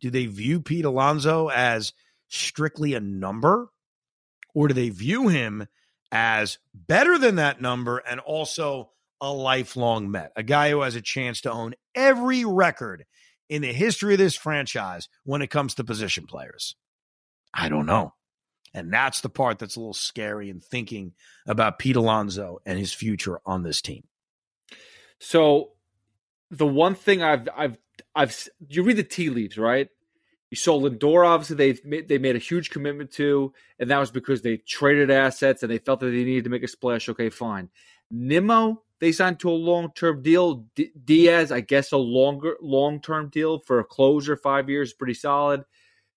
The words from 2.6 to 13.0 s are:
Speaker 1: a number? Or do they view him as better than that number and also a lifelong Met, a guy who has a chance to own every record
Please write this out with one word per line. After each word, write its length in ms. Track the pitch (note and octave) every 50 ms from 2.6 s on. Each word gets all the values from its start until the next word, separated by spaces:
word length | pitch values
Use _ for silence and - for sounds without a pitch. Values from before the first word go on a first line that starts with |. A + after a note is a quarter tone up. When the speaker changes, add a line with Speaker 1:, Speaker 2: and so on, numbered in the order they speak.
| D3+ D#3 - - D3+ D3 C3+
Speaker 1:
a 40 | A#2+
number? 680 | G#2 G2 G2 F#2+ F#2+ F#2+ G2 F2+ B2+ D#3 F#3+ A#3 A#3+ A#3+ _ _ _ _ _ _ _ _ _ _ _ _ _ _ - _ _
Or 120 | D#3 D3 D3
do 60 | C3+
they 160 | B2+ B2 A#2+
view 380 | G2+ F2 G#2 C3 G3 B3 C4+ A3
him 400 | F3 C#3+ A#2+ A2 G#2 G#2+ G#2 - _ _ _ _ _ _ _ _
as 460 | - A2+ A2+ A2+ A2 A2 G#2+ G2+ - - _ _ _
better 460 | G2+ E2+ - D3+ G3+ C#4 E4+ F4+ E4
than 160 | C4+ A#3+ G3+
that 260 | E3+ D3+ C#3+ C3+ B2+
number 380 | B2+ B2 B2 B2 B2 A#2+ A#2+ B2+
and 200 | - A#2+ B2 B2+
also 720 | C3 - D#3 D#3 D#3 - - - D#3+ C#3+ C#3 C3+ C#3 - _ _ _ _ _ _
a 100 | C#3 C#3
lifelong 760 | C#3+ C#3 C3 C3 C3 C3 B2 - - C3 A#2+ A#2 A2+ A2 G#2 G2
Met, 220 | G2+ F#2+ D#2+ D2 -
a 60 | A2
guy 300 | A2 A2 D3 D3 D3 D3
who 100 | D3 D3
has 140 | C#3 C3 A#2
a 60 | A#2+
chance 400 | G2+ - - C#3 C3 B2 A#2 -
to 100 | - C3
own 240 | A2+ A#2 A2+ A2+ B2 - _ _ -
every 500 | A#3+ C4 C#4 C4+ A#3+ A#3+ B3+ C4 B3+ A#3+
record 600 | A3 F#3+ F#3 F#3+ - - - C3 A2 F#2 D#2+